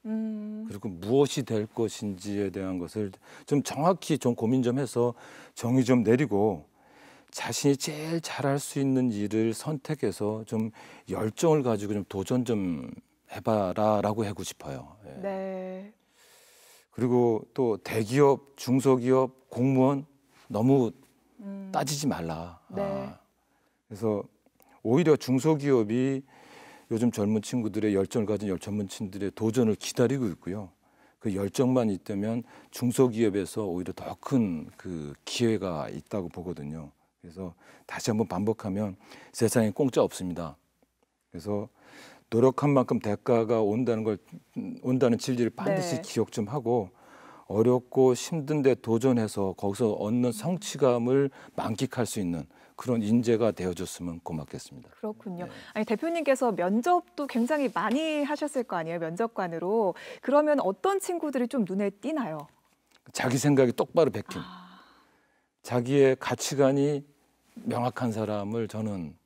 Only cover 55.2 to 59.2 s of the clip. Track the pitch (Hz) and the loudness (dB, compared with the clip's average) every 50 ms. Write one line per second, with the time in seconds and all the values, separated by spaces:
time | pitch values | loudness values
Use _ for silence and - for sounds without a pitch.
55.2 | - 202 180 175 180 175 - - - - - 214 214 - 240 208 - 330 339 339 | -12 -12 -10 -10 -12 -12 -14 -18 -20 -8 -4 -4 -2 -2 -2 -2 0 -2 -2 0
56.2 | 302 285 262 - 262 240 196 170 175 180 202 233 240 349 359 349 349 - _ - | 2 2 2 2 2 0 0 0 0 2 2 2 4 4 2 2 2 -4 _ -8
57.2 | 285 269 - 240 233 247 311 294 277 240 - - - 214 233 294 320 320 302 294 | -8 -2 0 0 2 2 2 0 0 0 0 -2 0 0 0 0 0 0 0 -2
58.2 | 285 269 302 294 311 285 - 269 226 - 202 175 160 160 170 175 165 160 170 185 | -2 -2 -2 -4 -4 -4 -2 -4 -4 -2 -4 -4 -4 -4 -4 -4 -4 -6 -2 -4